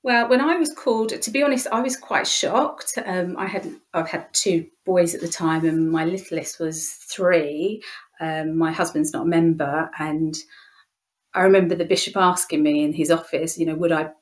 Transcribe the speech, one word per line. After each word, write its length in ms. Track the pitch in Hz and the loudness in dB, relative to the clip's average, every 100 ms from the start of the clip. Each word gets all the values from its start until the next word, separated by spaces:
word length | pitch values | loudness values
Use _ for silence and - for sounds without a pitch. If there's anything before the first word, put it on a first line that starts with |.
well, 280 | 262 240 233 | 2 2 4
when 100 | 254 | 4
I 160 | 302 | 4
was 180 | 349 302 | 2 0
called, 360 | - - 220 220 - | -2 0 0 0 -2
to 100 | - | -2
be 120 | 269 | 0
honest, 240 | 285 262 - | 2 2 0
I 100 | 226 | -2
was 160 | 262 254 | -2 -4
quite 300 | - 135 - | -4 -2 0
shocked. 720 | - 170 220 294 - - - | -2 2 2 0 -4 -6 -6
Um, 300 | 202 185 175 - | -4 -4 -4 -4
I 100 | 190 | -6
had, 220 | 190 - - _ | -6 -8 -14 _
I've 160 | 165 160 | -6 -4
had 240 | 165 - | -8 -4
two 340 | - 202 170 165 _ | -2 0 0 -2 _
boys 280 | - 180 170 | 0 2 2
at 80 | - | 0
the 60 | 170 | -8
time, 380 | - 165 160 | -2 0 2
and 260 | 160 160 160 | 2 2 2
my 140 | 160 | 2
littlest 540 | 160 190 - 165 143 - | 0 -4 -6 -8 -6 -6
was 300 | 160 160 - | -6 -6 -10
three. 960 | - - - 180 170 147 151 185 220 - - - _ | -10 -12 0 4 4 2 -2 -4 -4 -12 -20 -20 _
Um, 360 | 160 156 156 160 | -4 -2 -2 0
my 140 | 160 | 0
husband's 400 | 165 170 151 156 | 0 -2 -2 -2
not 120 | - | -2
a 60 | 170 | 2
member, 600 | 165 165 160 143 151 160 - | 4 4 2 0 -2 -4 -6
and 380 | 156 156 160 151 - - - _ _ _ _ _ _ | -6 -2 -4 -4 -14 -20 -20 _ _ _ _ _ _
I 80 | 185 | 2
remember 340 | 190 196 175 | 6 6 4
the 100 | 175 | -2
bishop 300 | 170 185 - | 0 0 0
asking 480 | 202 180 180 - 151 | 2 2 2 -2 2
me 200 | 151 147 | 2 2
in 100 | 151 | 0
his 180 | 151 160 | 0 2
office, 460 | 165 - - 160 170 | 2 0 -4 -4 -2
you 80 | |
know, 100 | 165 | -2
would 160 | 160 170 | 0 0
I 180 | 156 156 - | 0 -2 -12